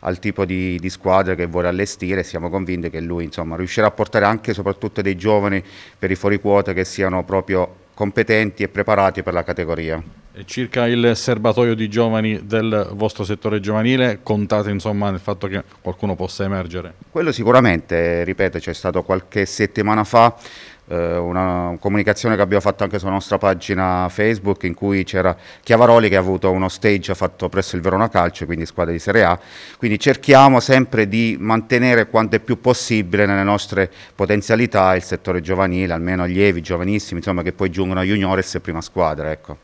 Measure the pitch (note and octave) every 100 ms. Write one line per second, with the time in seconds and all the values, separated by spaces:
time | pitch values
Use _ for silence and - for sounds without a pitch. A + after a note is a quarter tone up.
0 | - F#2 G#2+ G2 F#2+ F#2 F#2 F2+ F2+ -
1 | G2 F#2 F#2 F2 F2 E2+ F2 F2+ G2+ -
2 | F2+ F#2+ F2+ F2 E2+ F#2 F2+ F2+ E2 D#2+
3 | E2+ E2+ E2+ - D#2+ E2 F#2 - G#2+ -
4 | G#2+ A2+ G2+ A2 - G2+ G2 F#2+ G#2+ -
5 | G2 F#2 G2 G#2 G2+ F#2+ F#2 - - _
6 | F#2+ F#2 G2+ G2+ G2+ G2+ G2+ F2+ F#2 -
7 | F#2+ F2+ F2 F#2+ F#2+ F#2+ F2+ - _ -
8 | G#2 A2 G#2+ A2 G#2+ - G2 G2 G2+ G#2
9 | G2 F#2 F#2 F2 E2 E2+ E2 D#2+ D#2+ D#2+
10 | D#2+ - - - F#2+ - B2 - A#2+ A#2+
11 | A#2 A2+ - A#2 A2 A2 A#2+ A2+ A2 G#2+
12 | A2+ A2 A2 G#2+ G2+ A2 A2+ G#2+ G2+ G2+
13 | G#2+ - F#2+ G#2 A2 G#2+ G2 G#2+ A2+ C3
14 | B2+ G2+ - G#2+ G#2 G#2+ G#2 G2+ A2 G#2
15 | G2+ F#2 - G2 G2+ G2 - - - F2+
16 | G2+ F2 F2+ - G2 G2 F2 F2+ E2 D#2+
17 | - E3 E3+ B2 A2 A#2+ A#2+ E2+ - E2+
18 | E2+ E2+ F2 F#2 F#2+ E2 E2+ E2 F#2+ F2+
19 | - F#2+ - G#2+ G2 - G#2 - G#2 G#2+
20 | G#2 A#2+ A#2 - - - - - - E2+
21 | E2+ E2+ F2 F2 F#2 F2+ F2 E2+ G2+ G#2
22 | G#2 G2+ A#2 G#2+ G2 G2+ G2+ F#2+ G2 G#2
23 | F#2+ F#2+ - G2 G2+ F#2 - F#2+ F#2 F2+
24 | F2+ - G#2+ A2+ F#2+ F#2+ F#2 E2 G2+ G2
25 | F#2 F#2+ F#2 E2+ - - - A2+ A#2+ A#2
26 | G#2+ F#2+ F#2 F#2 G2 F#2 F#2+ - A2 G2+
27 | E2+ F#2+ F2+ - F2+ G2 F#2+ F#2 E2+ F#2
28 | A2+ F#2+ F2 - D#2 E2 D#2+ - E2+ E2+
29 | - G#2+ F#2 F2 - - - - A#2 G#2
30 | - C3 - C3 C#3 C3 A#2 C3 B2 A2+
31 | G#2 G#2+ A#2 D2+ G#2 A2+ A2 B2 B2+ A#2+
32 | G#2+ A2+ A2+ G#2+ - A#2+ B2 B2 - A2+
33 | F2+ G2 G2+ G2 G2 G#2 - G2 F#2 -
34 | - - G2 G#2+ - A2+ A#2+ G#2 F#2 F#2
35 | - F2+ - F2+ E2+ F#2+ F#2+ F2+ F#2 E2
36 | E2+ F#2 F2+ F2+ G2+ F2 D#2 F2 F#2 G#2
37 | - F2 F#2 F2+ F2 F2 F#2+ E2+ F#2 F#2
38 | F#2 G#2 F#2 F#2+ F#2 F#2 - D#2+ - -
39 | E2 D2+ D2+ D#2 - D2